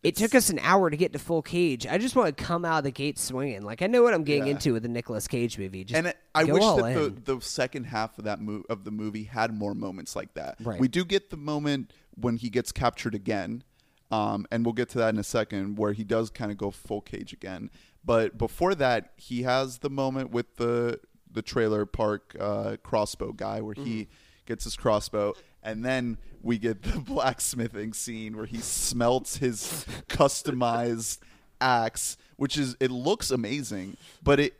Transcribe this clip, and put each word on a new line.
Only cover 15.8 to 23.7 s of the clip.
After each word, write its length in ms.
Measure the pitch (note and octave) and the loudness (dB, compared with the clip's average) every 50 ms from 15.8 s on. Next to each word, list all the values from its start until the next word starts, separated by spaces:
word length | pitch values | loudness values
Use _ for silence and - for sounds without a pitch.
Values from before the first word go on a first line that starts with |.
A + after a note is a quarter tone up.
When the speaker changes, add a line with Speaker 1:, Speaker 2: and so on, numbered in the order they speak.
| G#2+ G#2 | 0 0
Speaker 2:
he 100 | G#2 G#2 | 0 -2
does 280 | A2 G2 A#2 A2+ A2+ G#2+ | -2 0 2 0 0 -2
kinda 240 | - - A2+ G#2 G#2 | -4 -6 -6 -6 -4
go 160 | F#2+ G#2+ G2+ | -4 -6 -6
full 320 | G2 - - - G#2+ G#2 | -6 -8 -8 -8 -8 -8
Cage 320 | - - - G2 - - - | -8 -10 -12 -12 -12 -12 -14
again. 360 | - - F#2+ F#2+ F2+ G#2 - - - - _ _ _ | -14 -12 -12 -10 -10 -12 -14 -16 -18 -20 _ _ _
But 360 | _ - A#2 A2+ A2+ G#2 - A2 | _ 2 4 4 4 2 0 -2
before 360 | A2+ A2 - - E3+ F#3 G3 | -4 -4 0 0 2 2 2
that, 360 | D#3 C#3 B2+ A#2+ A2 F#2+ - - - | 4 4 2 2 2 0 -4 -20 -20
he 240 | - - B2 A#2+ | -12 -8 -6 -2
has 380 | B2 B2+ B2+ C3 C3+ C3 B2 A#2+ | 0 2 2 2 2 0 -4 -6
the 100 | - D3 | -6 -4
moment 400 | C#3 C#3 C3+ C3+ C3 C3+ C3 - | -2 0 0 0 0 -2 -6 -2
with 260 | A#2 A#2+ A#2 _ _ | -2 -4 -4 _ _
the, 420 | - A#2+ A#2 A#2+ A#2+ A#2+ A#2+ A#2 - - _ _ _ _ _ | -2 0 2 2 2 2 0 -2 -4 -10 _ _ _ _ _
the 120 | - A2+ | -8 -8
trailer 420 | G#2+ - - B2 A2+ A2 G#2+ G#2 G#2 | -6 -2 0 2 2 4 2 2 0
park, 500 | G2 - - A2+ G#2 G#2 G2+ _ _ - - | -2 -2 -2 0 0 0 -2 _ _ -8 -6
uh, 380 | G2 G#2 G#2 G2+ G#2+ G#2+ G#2+ - | -4 -2 -2 -2 -4 -4 -6 -8
crossbow 500 | _ - - A2 G#2 G2+ - - G2 - | _ -2 0 0 0 0 -2 -8 -8 -8
guy 280 | A2 G#2+ G#2+ G#2 G#2+ G#2+ | -8 -8 -6 -6 -4 -6
where 140 | G#2+ G#2+ | -6 -8